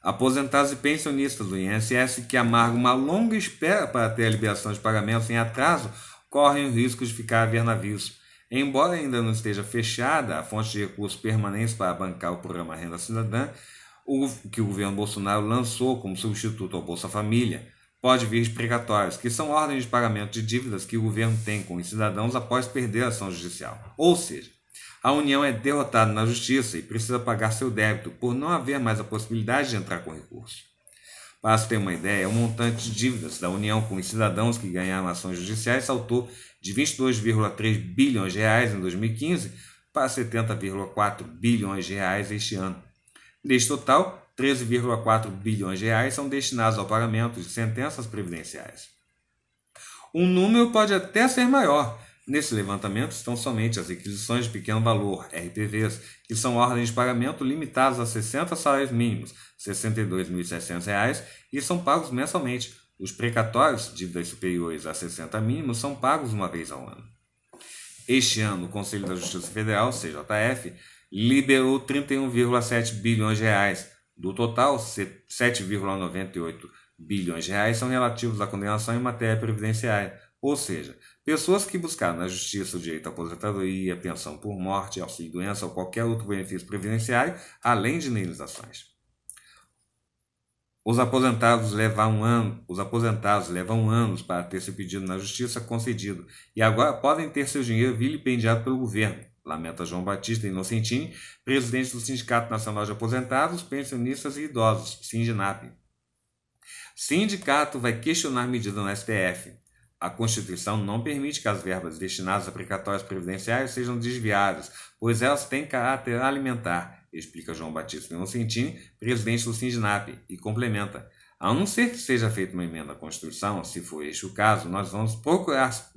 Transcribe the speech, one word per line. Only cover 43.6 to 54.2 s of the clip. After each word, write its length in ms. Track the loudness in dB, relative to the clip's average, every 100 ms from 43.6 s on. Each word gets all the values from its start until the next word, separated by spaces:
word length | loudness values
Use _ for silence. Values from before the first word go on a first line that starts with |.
| 4
total, 520 | 0 6 6 6 -4 _ 0
treze 280 | 2 2
vírgula 340 | 2 2 2 0
quatro 320 | 4 4 2
bilhões 480 | -4 -2 0 0 0
de 80 | 2
reais 280 | 2 2
são 160 | -2 -2
destinados 480 | -2 -2 2 2 2
ao 80 | 2
pagamento 560 | 2 2 2 0 -2
de 80 | -8
sentenças 560 | -2 -2 -2 -4 -6 -8
previdenciais. 840 | -6 -6 -8 -10 -14 -14 -18 -20 _ _ _ _ _ _ _ _ -20 -20 -20 -6
O 120 | 2 4
número 460 | 6 6 6 6
pode 220 | 6 4
até 340 | 2 2 4 4
ser 180 | 6 6
maior. 540 | 6 6 4 2 -6 -18 _ -2
Nesse 260 | 0 2
levantamento 580 | 0 0 -2 -2 -2 -2
estão 240 | -4 -6 -4
somente 440 | -2 0 0 0
as 100 | -4
requisições 560 | -8 -8 -8